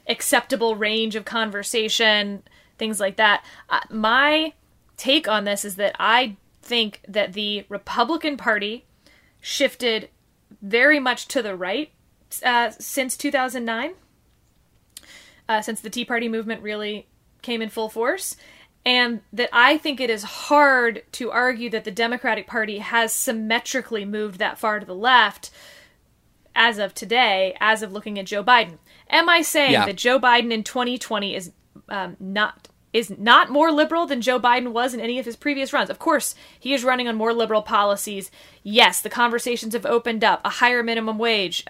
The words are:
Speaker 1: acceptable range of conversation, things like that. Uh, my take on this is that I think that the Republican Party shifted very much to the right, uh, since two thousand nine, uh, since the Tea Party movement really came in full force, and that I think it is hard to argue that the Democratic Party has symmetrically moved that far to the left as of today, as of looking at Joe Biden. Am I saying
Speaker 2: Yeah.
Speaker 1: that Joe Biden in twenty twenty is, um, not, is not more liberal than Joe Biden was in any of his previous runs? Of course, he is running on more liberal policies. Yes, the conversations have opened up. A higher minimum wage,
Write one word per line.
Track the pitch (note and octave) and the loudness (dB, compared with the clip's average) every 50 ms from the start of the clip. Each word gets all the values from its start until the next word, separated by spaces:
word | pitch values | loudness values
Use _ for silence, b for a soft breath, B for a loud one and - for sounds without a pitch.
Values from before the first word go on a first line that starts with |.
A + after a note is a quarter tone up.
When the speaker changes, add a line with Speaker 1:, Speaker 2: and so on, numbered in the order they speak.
| _ - | _ -6
Speaker 1:
acceptable | A#3 - - - C#4+ A#3+ - - C#4 G3+ A#3 A3+ A3 | -6 -4 -2 0 0 0 0 -2 -2 0 0 0 0
range | G3+ G#3+ G#3 A3 A3 A3+ A3 G#3 | 0 -2 -2 0 -2 -2 -2 -4
of | A3 G3+ | -8 -8
conversation, | - - A3+ A3 G#3+ G3 G#3 G#3 - - A#3 G#3+ A3 - - A#3 A3 G#3+ G#3 G3+ G3+ G3+ F#3+ - b b b b b b - | -6 -4 -4 -2 -4 -4 -6 -6 -4 -2 -2 -2 0 0 2 4 4 4 4 2 -2 -6 -10 -14 b b b b b b -8
things | A3 A3 A3 G#3 | -6 -6 -4 -2
like | G3+ G3 F#3+ | -2 -2 2
that. | - A3 G#3 G3+ - B B B B B - | 4 4 4 4 2 B B B B B -4
Uh, | - - - - | -4 -4 -4 -6
my | - A3 G#3+ A3 A#3 C4 C#4 D4 D4+ D#4 D#4 D#4 - _ _ _ _ _ _ _ _ | -4 -2 0 2 4 4 4 4 2 2 0 -4 -8 _ _ _ _ _ _ _ _
take | - - B3+ C#4 D#4+ D#4 - | -6 -2 0 0 0 2 0
on | A3 G#3 G3+ | 0 0 0
this | G3+ G3+ G3+ - | -2 -4 -4 -6
is | G#3 F3+ | -8 -4
that | F#3+ G3+ F#3+ - - | -2 -2 -2 -2 0
I | - G#3 A3+ B3 C4 A3+ G3 - _ _ _ _ | 2 2 4 2 2 0 -6 -12 _ _ _ _
think | - - A#3+ A#3 A3 G#3 - - - - | -8 -4 -2 -2 -2 -2 -6 -12 -16 -6
that | F#3+ G#3+ G3+ - | -4 -2 -2 -2
the | F#3 G#3+ G#3+ G#3 G#3 G3+ G3 - | -4 -6 -6 -4 -4 -6 -8 -10
Republican | G3+ G3 - - - B3 A#3 A3+ E4 D#4 E4 D#4 C#4+ | -12 -12 -10 -4 -2 0 0 0 -2 -4 -4 -4 -6
Party | A3+ - A#3+ G#3+ G#3 G3+ G#3 A3+ B3+ - _ b b b b b b b b b b | -4 -2 -2 -2 -2 -4 -6 -8 -10 -14 _ b b b b b b b b b b
shifted | - - - - C#4 B3+ - - B3 A#3 A3 A3 - - _ _ _ _ _ _ _ _ - _ | -12 -8 -2 0 0 0 0 -2 -2 -2 -2 -2 -4 -10 _ _ _ _ _ _ _ _ -20 _
very | G3+ G3 A3 A#3 B3+ D4 D4+ D4 | -6 -2 2 4 6 6 6 4
much | C4 B3+ A#3 - - - | 2 0 -2 -2 -4 -4
to | - C#4 | -4 -2
the | G#3+ G#3 F#3+ | -2 -2 -4
right, | F3 F3+ F3+ G#3 C4+ D4+ - _ _ _ _ _ _ _ _ - - - | -6 -4 -4 -4 -4 -6 -8 _ _ _ _ _ _ _ _ -10 -4 0
uh, | B3 B3 - - D#4+ E4 - | 2 2 2 2 0 -4 -8
since | - - - C#4 B3+ C4 - | -12 -6 -4 -4 -4 -4 -4
two | - - C#4+ | -6 -4 -2
thousand | C#4+ C4+ B3+ B3+ A3+ B3+ A#3 | 0 0 0 -2 -4 -6 -6
nine, | A3+ A3+ A3+ C4 D#4+ F#4+ - _ _ _ _ _ _ _ _ _ _ _ _ _ _ _ _ _ _ - - B B B B B B B B _ - | -6 -4 -4 -6 -8 -10 -14 _ _ _ _ _ _ _ _ _ _ _ _ _ _ _ _ _ _ -20 -20 B B B B B B B B _ -2
uh, | A3 G#3+ | -2 -2
since | G#3+ - A3 - | -2 -4 -8 -8
the | - G#3+ | -10 -8
Tea | - B3 A#3 | -8 -6 -4
Party | - B3 A#3 A#3 A#3 | -4 -4 -4 -2 -4
movement | A3+ A3+ A3 A3 A3+ F#3+ | -4 -4 -6 -6 -8 -8
really | G3+ G#3 G#3+ G#3 G#3+ G#3 G#3 G#3 - _ _ _ _ _ _ _ | -8 -8 -8 -8 -8 -8 -8 -10 -12 _ _ _ _ _ _ _
came | - B3+ A#3+ A3+ | -10 -6 -6 -6
in | A3+ G#3+ | -6 -6
full | - A#3 A3 G#3+ | -6 -6 -6 -6
force, | - A3 A3+ C4 F4+ F#4+ - - b b b b b b b b _ _ - | -4 -2 -2 -2 -2 -2 -6 -10 b b b b b b b b _ _ 0
and | B3 B3+ B3 B3 A#3+ A#3+ G3 - _ | 2 2 4 2 0 -2 -6 -10 _
that | - G#3 B3 A3+ | -4 -4 -2 0
I | - A#3+ A#3+ C4+ D#4 D4+ | 4 6 6 6 6 2
think | - D#4 C#4 A#3 | 0 -4 -4 -4
it | C4 A#3 | -4 -4
is | A3 G#3 | -4 -4
hard | G3+ - - - - - D4 D4 D4 C#4+ C4 B3+ A#3+ A#3 G#3+ - - _ | -8 -12 -14 -10 -2 2 4 6 6 6 4 4 2 0 -2 -4 -10 _
to | - - B3+ G#3 | -10 -8 -6 -2
argue | - A#3 B3 B3+ B3+ A3 A#3+ A#3 | 0 0 0 0 0 -4 -6 -6
that | A3+ G#3+ G#3+ | -6 -6 -6
the | G#3+ | -6
Democratic | F#3 A3 A#3 A#3 B3 A#3+ - B3 A3 G3+ F#3 | -4 -2 -2 -2 -2 -2 -2 -2 -2 -4 -4
Party | - - A#3 G#3+ G#3 G#3 G3+ | -6 -4 -4 -4 -4 -6 -8
has | G#3+ - - - A3+ A3 | -6 -2 0 0 0 0
symmetrically | - - - C4+ A#3 A3+ A3 G#3+ A3+ A#3+ - - - B3+ - - A3+ G#3 G3 | -2 -2 -2 -2 -4 -4 -2 -2 -2 -2 -2 -4 -6 -6 -4 -6 -6 -6 -6
moved | G3+ G#3 G#3+ G#3+ G#3+ F#3 F3+ | -6 -6 -6 -6 -6 -4 -4
that | G#3+ F#3+ - - | -4 -4 -4 -2
far | - A3 G#3 G#3 | -2 -2 -2 -4
to | G3 | -6
the | - F3+ | -10 -8
left | F#3 G#3+ B3+ B3+ A#3+ G#3+ G3+ - - - - B B B B B B B B B B _ _ _ _ _ _ _ _ _ _ - | -2 2 4 6 6 6 4 0 -6 -16 -20 B B B B B B B B B B _ _ _ _ _ _ _ _ _ _ 2
as | - A3+ A#3+ A3 G#3 | 2 4 4 2 0
of | G3+ F#3+ - | -4 -6 -6
today, | - A3+ F3+ A#3 B3 B3 A3 G3 F#3+ F#3+ F#3+ - - | -10 -6 0 2 2 4 4 2 2 0 0 0 0
as | G3+ G#3+ A3 G#3 | 2 2 2 2
of | A3 G3 | -2 -6
looking | F#3+ G#3 - A3 G#3 G3 | -10 -10 -10 -8 -8 -8
at | F#3+ | -8
Joe | F#3 G#3 G3+ F#3+ | -6 -4 0 4
Biden. | A#3+ B3 A#3 G#3+ E3+ E3 - b b b b b - | 6 6 6 4 2 -6 -18 b b b b b 2
Am | - D#4 E4 F4 | 2 4 6 6
I | E4+ E4+ | 4 4
saying | D#4 - - D#4 C#4+ C4 | 4 2 2 2 4 6
Speaker 2:
Yeah. | B3+ A#3 G3+ | 6 4 4
Speaker 1:
that | G3+ F#3+ | 2 0
Joe | F3 - B3 B3+ C4+ | 0 2 2 2 4
Biden | C4 B3 A#3+ A#3+ A#3 A#3 | 4 2 2 2 0 -2
in | A3+ A3 | -2 -4
twenty | G#3 - - B3+ B3 B3 B3 - | -4 -4 -4 -4 -4 -4 -4 -6
twenty | - - A3+ G#3 G3+ G3 - | -6 -6 -4 -4 -4 -4 -6
is, | F#3+ F3 F3 - _ _ _ - - - - | -8 -10 -12 -18 _ _ _ -20 -20 -14 -10
um, | G3+ G3 F#3 F3+ E3+ - | -8 -8 -8 -10 -12 -12
not, | F#3+ F#3+ G3 G#3 G#3+ - - _ - - _ _ _ _ | -10 -6 -2 -2 -2 -2 -4 _ -20 -20 _ _ _ _
is | - A3+ A#3 - F#3+ - | -2 -2 -2 -2 -6 0
not | G3+ A#3 B3 D4+ - - | 4 8 8 8 6 6
more | B3+ D4 D#4+ E4 | 4 4 4 6
liberal | D4+ D4 D4+ - D#4+ E4+ E4+ | 4 4 2 2 2 0 0
than | - C#4 A#3+ | 0 -2 -2
Joe | G#3+ B3+ B3+ B3 | 0 0 0 2
Biden | G#3 A#3+ A#3+ B3+ B3 B3 | 2 2 2 2 0 -2
was | A3 A#3 B3 C4 A#3+ | -2 -2 -2 -2 -2
in | A#3 | -4
any | A3 A3+ B3 C4 | -6 -4 -4 -4
of | - | -6
his | A#3+ A3+ | -8 -10
previous | - - D4 C#4+ C4+ C4+ C4 | -6 -4 -2 -2 -2 -2 -2
runs? | - C4+ G#3 F#3 | -2 -2 -2 -2
Of | F#3 - | -4 -2
course, | - D#4+ D#4 B3+ - - B B B B B B | 0 2 2 2 0 -4 B B B B B B
he | - B3 C#4 | -4 -2 -2
is | B3+ A#3 | 0 2
running | B3+ B3+ B3 B3 A#3+ | 2 0 0 0 -2
on | A3 | -2
more | A3 A3 A#3 | 0 0 0
liberal | A#3 A#3 A3+ G#3+ A3 G#3+ | 0 0 0 2 0 0
policies. | G#3+ - A#3 G#3 G#3 G3+ G3+ G3 - A3 G3+ F#3+ F#3 - b b b b b b | 0 2 2 2 4 2 0 -2 -4 -6 -8 -8 -10 -12 b b b b b b
Yes, | - G3+ G#3 B3+ A3+ F#3 F3+ - | -8 2 6 6 8 8 6 2
the | - G#3+ | -4 -4
conversations | - A#3 A#3+ A#3+ A#3 A#3 - A#3+ A#3+ A3+ A3 A3 A3 | 0 0 2 2 2 0 -2 -2 -4 -4 -4 -4 -6
have | A#3 - | -4 0
opened | - A#3 A#3 A#3 A#3+ A3+ A3 | 0 0 0 0 -2 -2 2
up. | A3+ G#3 F3 - - | 2 2 2 2 0
A | G3+ | -4
higher | - - B3 A#3+ B3 A#3+ | 0 2 2 4 4 2
minimum | A#3 A#3 A3+ A3+ A3 A3 A3 G#3 | 0 0 -2 -2 -2 -2 -2 0
wage, | A#3 A#3 A3+ G#3 F#3+ E3+ F3 - - | 0 2 2 2 0 -2 -4 -6 -4